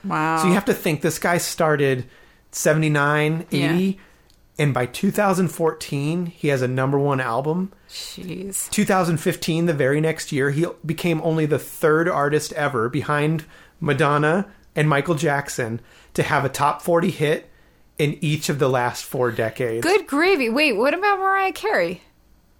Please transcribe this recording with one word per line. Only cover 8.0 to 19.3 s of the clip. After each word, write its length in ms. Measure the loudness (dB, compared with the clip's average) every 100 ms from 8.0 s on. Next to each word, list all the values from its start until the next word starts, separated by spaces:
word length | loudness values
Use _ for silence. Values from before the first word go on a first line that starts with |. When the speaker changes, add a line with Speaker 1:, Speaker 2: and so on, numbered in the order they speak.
| -14 -12 -10 -10 -8 -8 -4
Speaker 2:
Two 140 | 0 2
thousand 320 | 2 2 0
fifteen, 480 | -2 -2 -2 0 2
the 80 |
very 280 | 2 2 2
next 300 | 0 -2 -4
year, 200 | -2 0
he 140 | 0 -2 -4 -8
became 360 | -4 0 0
only 220 | 0 0 2
the 140 | 0
third 480 | -2 -2 2 4 2
artist 420 | 0 2 0 -2
ever, 360 | -4 -2 0 0
behind 560 | -2 -2 0 0 -2 -6 -20 -20 -6
Madonna 680 | -2 2 2 2 2 2 -2 -10 -8 0
and 140 | 2
Michael 260 | 2 0 0
Jackson, 680 | 0 -2 -4 -6 -4 -6 -10 -20 -10
to 100 | -4
have 220 | 0 0 0
a 40 |
top 320 | 0 0 0
forty 300 | 0 2 2
hit 380 | 0 -2 -2 -6 -20 -20 _ _ -2
in 200 | -2 -2
each 280 | -2 -2 -2
of 100 | 0
the 100 | 2
last 340 | 2 0 -4 -8
four 260 | -2 -2